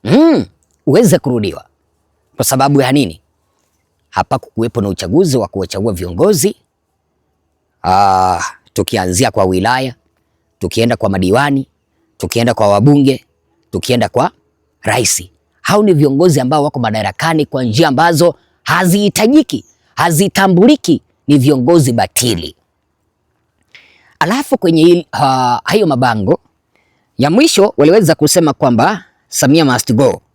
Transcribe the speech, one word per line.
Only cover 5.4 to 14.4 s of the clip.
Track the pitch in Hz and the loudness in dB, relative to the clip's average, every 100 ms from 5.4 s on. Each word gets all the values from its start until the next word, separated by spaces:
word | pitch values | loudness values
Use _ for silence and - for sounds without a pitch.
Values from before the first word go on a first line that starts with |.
| 101 | -2
kuwachagua | 98 90 98 110 | -6 -8 -6 -6
viongozi. | 90 90 90 180 185 196 - _ _ _ _ _ _ _ _ _ _ _ _ | -6 -8 -2 0 0 -2 -6 _ _ _ _ _ _ _ _ _ _ _ _
Ah, | 90 95 101 92 92 87 - - _ | -2 2 2 2 0 -2 -6 -14 _
tukianzia | - 98 110 92 90 123 | -8 -4 -4 -4 -2 -2
kwa | 107 | 0
wilaya, | 95 92 101 127 131 127 _ _ _ _ _ _ | -2 0 -2 -2 -6 -12 _ _ _ _ _ _
tukienda | 90 - 117 117 | -6 -2 -2 -2
kwa | 104 | -2
madiwani, | 95 90 110 143 139 135 _ _ _ _ _ | -2 0 0 0 -2 -6 _ _ _ _ _
tukienda | 95 117 117 | -6 -2 -2
kwa | 113 104 | 0 2
wabunge, | 101 127 143 135 127 _ _ _ _ _ | 2 4 4 2 -2 _ _ _ _ _
tukienda | 92 - 120 107 | -10 -4 -2 -2
kwa | 120 165 _ | -2 -4 _